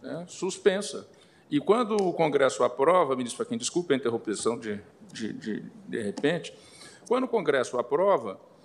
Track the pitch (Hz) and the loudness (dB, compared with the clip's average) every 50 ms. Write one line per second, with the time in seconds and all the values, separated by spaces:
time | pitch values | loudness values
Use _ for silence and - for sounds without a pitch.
0 | - 127 135 160 175 175 - - - 190 180 - - 202 185 196 196 - - - | -14 -12 -10 -10 -10 -12 -10 -6 -6 -4 -4 2 2 4 4 4 0 -6 -8 -10
1 | - - - - - _ _ _ _ - 147 147 147 - 202 240 247 202 220 208 | -12 -14 -20 -20 -20 _ _ _ _ -4 -2 2 4 4 4 4 4 2 2 2
2 | 196 180 156 135 165 156 143 139 135 127 - - 135 120 - - 135 156 180 185 | 2 2 2 2 2 2 4 4 4 2 4 4 2 2 2 2 4 4 6 6
3 | 170 135 135 127 123 117 - - 117 - 123 113 123 - - 175 175 - 139 127 | 4 4 2 -2 -4 -4 -6 -8 -6 -6 -6 -6 -4 -4 -2 -2 0 2 0 0
4 | 127 120 117 113 - 110 104 92 - 113 117 117 117 107 104 101 - - - - | 2 0 -2 -2 -2 -4 -6 -2 -2 -2 -2 -2 -4 -6 -8 -8 -10 -14 -20 -20
5 | - - - - 113 - - - - 110 104 - - - - - - - - 117 | -20 -18 -12 -10 -8 -8 -8 -8 -8 -6 -6 -6 -8 -10 -16 -18 -12 -8 -6 -6
6 | 110 101 98 - - 147 175 170 160 - - - - - - - - - - - | -4 -6 -4 -2 0 0 0 -2 -4 -10 -14 -18 -20 -20 -20 -20 -20 -20 -20 -14
7 | - - 233 254 254 247 - 226 165 151 143 135 120 - - 120 117 - 139 156 | -6 -2 -2 0 0 0 -2 0 0 2 2 2 0 0 -2 -4 -2 0 0 2
8 | 185 202 190 156 117 101 95 - - - - - - | 4 4 4 2 0 -4 -10 -12 -14 -20 -20 -20 -20